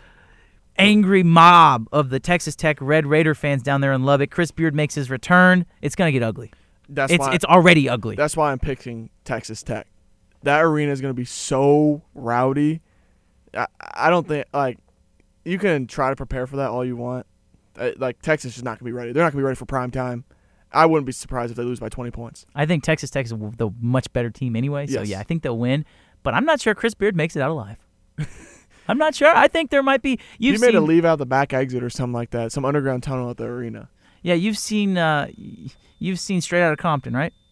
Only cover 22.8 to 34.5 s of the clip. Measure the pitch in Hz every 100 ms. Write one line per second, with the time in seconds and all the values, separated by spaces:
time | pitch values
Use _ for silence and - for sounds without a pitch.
22.8 | 139 156 139 143 117 113 107 113 113 117
23.8 | 117 131 - 127 120 - 127 113 135 143
24.8 | 143 135 104 95 107 165 139 117 120 143
25.8 | - _ _ _ - 123 302 302 226 208
26.8 | 233 - 202 175 160 160 135 160 98 113
27.8 | _ _ _ - 147 - - - _ _
28.8 | - 233 311 - 294 339 - 330 311 285
29.8 | 269 269 269 240 - - 254 214 240 202
30.8 | 151 165 165 156 127 131 139 131 135 123
31.8 | 120 - 123 120 117 120 117 143 131 147
32.8 | 135 127 131 131 120 120 113 120 117 107
33.8 | - _ _ _ 175 175 208